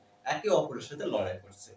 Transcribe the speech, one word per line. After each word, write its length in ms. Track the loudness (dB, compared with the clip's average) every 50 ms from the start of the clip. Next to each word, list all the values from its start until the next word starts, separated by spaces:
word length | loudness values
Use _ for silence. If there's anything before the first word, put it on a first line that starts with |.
| -20 _ -20 _ -4 -4 -2
একে 160 | 0 4 6 6 6
অপরের 260 | 4 2 -4 -8 -8 -10
সাথে 160 | -8 -6 -4 -2 0
লড়াই 240 | 0 0 -2 -4 -6 -10
করছে। 280 | -18 -18 -18 -18 -18 -18